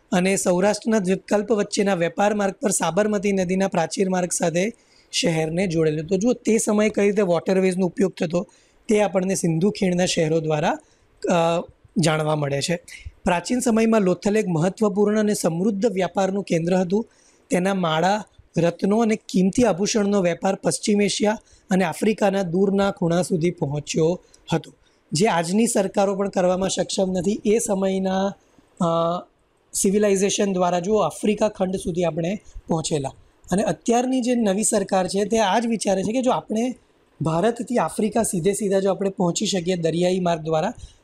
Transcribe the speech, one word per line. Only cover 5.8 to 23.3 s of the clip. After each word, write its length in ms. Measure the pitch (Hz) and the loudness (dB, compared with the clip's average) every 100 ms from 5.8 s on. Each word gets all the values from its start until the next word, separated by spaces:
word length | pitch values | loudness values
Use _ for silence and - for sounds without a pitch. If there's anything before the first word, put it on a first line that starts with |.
| 156 151 156 | 0 0 -2
તો 100 | 190 | 0
જુઓ, 160 | 233 | 0
તે 260 | 240 - 220 | 0 0 0
સમયે 300 | 220 208 214 | 2 2 2
કઈ 180 | 214 202 | 2 0
રીતે 160 | 202 | 2
વોટરવેઝનો 640 | 190 165 - 190 185 185 185 | 2 0 0 2 2 0 -2
ઉપયોગ 260 | - 190 | 0 -2
થતો, 340 | - 170 175 - _ _ _ - | -2 -4 -4 -6 _ _ _ 0
તે 140 | 208 | 2
આપણને 320 | 202 190 185 | 2 0 -2
સિંધુ 360 | 185 175 160 196 | 0 0 2 0
ખીણના 360 | - 185 175 180 | 0 0 0 0
શહેરો 340 | - 156 165 | 0 0 0
દ્વારા, 380 | 156 151 175 302 - _ _ _ 392 | 0 0 0 -2 -8 _ _ _ -2
અ, 320 | 175 170 170 - _ _ - | 2 2 0 -4 _ _ 0
જાણવા 380 | 160 156 151 156 | 2 2 0 -2
મળે 260 | 143 139 | -2 -4
છે. 200 | 139 170 - - - - | -4 -6 -8 -20 -20 -6
પ્રાચીન 360 | 190 175 - 247 | -2 0 0 -2
સમયમાં 400 | 247 220 226 220 | 2 2 4 4
લોથલ 360 | 180 175 208 214 | 2 0 0 0
એક 120 | 185 | 0
મહત્વપૂર્ણ 720 | 160 185 - 208 190 208 214 | 0 0 0 0 2 2 2
અને 140 | 208 | 0
સમૃદ્ધ 520 | 208 180 165 202 196 233 | 0 -2 0 -2 0 -2
વ્યાપારનું 560 | 185 175 202 190 196 | 0 -2 0 0 -2
કેન્દ્ર 340 | - 170 170 185 | -2 -2 0 0
હતું. 300 | 185 202 233 _ _ _ - | 0 -2 -4 _ _ _ -4
તેના 240 | 180 190 | -2 0
માળા, 500 | 190 170 156 175 208 190 _ _ 170 | 0 0 0 2 0 -4 _ _ 0
રત્નો 420 | 170 170 196 214 | 0 0 0 2
અને 180 | 220 214 | 2 0
કિંમતી 460 | - 190 190 - | -2 2 2 4
આભૂષણનો 600 | 233 170 202 226 202 202 | 2 2 0 0 2 2
વેપાર 320 | 175 170 196 | 0 0 -2
પશ્ચિમ 460 | 190 180 - - 208 | -2 -2 -2 0 2
એશિયા 380 | 202 - 208 226 - - - | 0 0 0 -2 -8 -16 -2
અને 140 | 185 | 0
આફ્રિકાના 580 | 175 151 214 220 202 190 | 0 0 -2 2 2 2
દૂરના 480 | 180 175 196 196 196 | 0 0 2 2 0
ખૂણા 320 | 196 165 170 | 0 0 0
સુધી 280 | 175 | 0